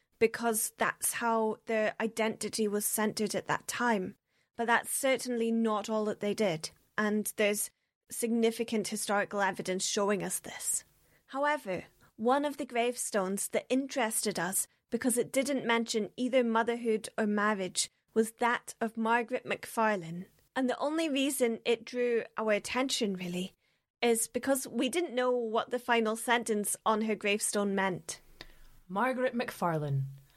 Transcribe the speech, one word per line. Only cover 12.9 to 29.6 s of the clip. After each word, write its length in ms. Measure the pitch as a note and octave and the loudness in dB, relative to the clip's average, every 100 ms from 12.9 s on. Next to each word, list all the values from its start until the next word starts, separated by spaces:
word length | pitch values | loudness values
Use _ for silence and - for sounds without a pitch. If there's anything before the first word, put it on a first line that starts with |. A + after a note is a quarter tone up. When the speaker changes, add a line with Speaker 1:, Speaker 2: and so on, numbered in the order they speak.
| A#3+ - G#3+ F#3 G3 - | 0 -2 -2 0 -2 -2
Speaker 1:
that 160 | A3 - | -4 0
interested 680 | B3+ C4+ - A3 A3 A3 F#3+ | 0 0 -2 0 0 -2 -2
us, 300 | F3 F#3+ - _ _ | -2 -2 -4 _ _
because 260 | A#3 C4+ A#3 | -2 0 0
it 160 | - | 0
didn't 320 | C4 C4+ C4+ A3+ | 0 0 -2 2
mention 440 | A#3 A3+ A3+ G#3 - | 2 2 -2 -2 -2
either 260 | B3+ C4 | 2 2
motherhood 640 | A#3 A3+ A#3 A#3 A#3 A3 - - | 4 2 2 0 0 0 -2 -2
or 100 | G#3+ | 0
marriage, 640 | G#3 G#3 G#3+ F#3 - - _ _ | 2 2 0 -2 -2 -4 _ _
was 200 | - A3 | 0 0
that 420 | - A#3 A#3+ - - | 2 0 0 -4 -6
of 180 | A3+ A3+ | -6 -2
Margaret 480 | A3 A#3 A#3+ B3 - | 2 2 2 -4 -4
Macfarlane. 800 | - - - A3 G#3 E3 F3 F#3+ _ _ | -6 -6 0 2 2 -4 -10 -12 _ _
And 140 | - B3+ | -2 0
the 100 | - | 0
only 300 | C#4+ D#4+ E4 | -2 0 0
reason 520 | C#4 C#4 C#4 A#3+ A3+ | 2 0 2 0 0
it 220 | - A#3 A3 | 0 0 0
drew 380 | B3 B3 A#3 - - | -2 0 0 -2 -4
our 160 | A3 | 0
attention, 600 | G#3 - B3 C4+ - A3 | 0 0 -2 0 0 0
really, 400 | F#3+ F3+ F3+ F#3+ - _ _ _ _ | -2 -4 -4 -6 -10 _ _ _ _
is 260 | A#3+ A3+ - | 2 2 0
because 400 | B3 C4 C4+ - | -4 0 0 0
we 220 | A#3 B3+ | -2 0
didn't 240 | E4+ E4+ | 0 -2
know 160 | B3 B3+ | 0 2
what 400 | B3 A#3 A3 - | 2 2 0 0
the 80 | B3+ | -4
final 360 | - A#3 A3 | 2 2 2
sentence 600 | A3+ - A#3+ A#3 G#3+ G3+ - | 0 0 0 2 -2 0 -2
on 180 | - G#3+ | 0 2
her 120 | A3 | 2
gravestone 600 | G#3+ G#3 G#3 - G#3 G3+ | 0 0 0 0 0 0
meant. 460 | G3 F#3+ E3+ - - - - - - - - - | 2 0 -2 -8 -14 -14 -20 -20 -20 -20 -20 -8
Speaker 2:
Margaret 480 | F#3+ B3+ B3+ B3+ | -2 0 2 0
Macfarlane, 720 | A#3+ A#3 - | 0 -4 -2